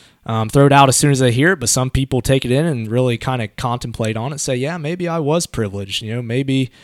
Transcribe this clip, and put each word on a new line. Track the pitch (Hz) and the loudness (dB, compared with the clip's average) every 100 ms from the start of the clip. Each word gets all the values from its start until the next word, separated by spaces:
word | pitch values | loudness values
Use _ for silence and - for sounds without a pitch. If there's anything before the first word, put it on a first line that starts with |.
| - _ - | -20 _ -6
um, | 113 110 | -4 0
throw | 139 139 | 4 6
it | |
out | 139 135 | 8 6
as | 123 | 4
soon | 147 | 2
as | 131 | 4
they | 127 | 2
hear | 117 165 | 4 2
it, | 180 | 2
but | 123 | -2
some | 131 131 | -2 0
people | 131 135 131 | -2 0 -2
take | 127 135 120 | 2 0 2
it | |
in | 131 170 | 0 0
and | 123 110 | -2 -2
really | 120 127 117 | 0 0 -2
kinda | - 127 107 | -4 -4 -4
contemplate | - 123 120 117 113 110 110 | -6 -4 -4 -8 -4 -4 -4
on | 127 | -6
it, | 151 | -6
say, | - 127 | -4 -2
"Yeah, | 139 175 | -4 -4
maybe | 147 180 170 | -6 -6 -4
I | 165 | -2
was | 143 170 - | 0 0 -2
privileged, | - 104 101 98 - | -4 -4 -6 -8 -8
you | 110 117 | -6 -8
know, | |
maybe, | 117 127 135 135 127 _ | -4 -2 0 0 -2 _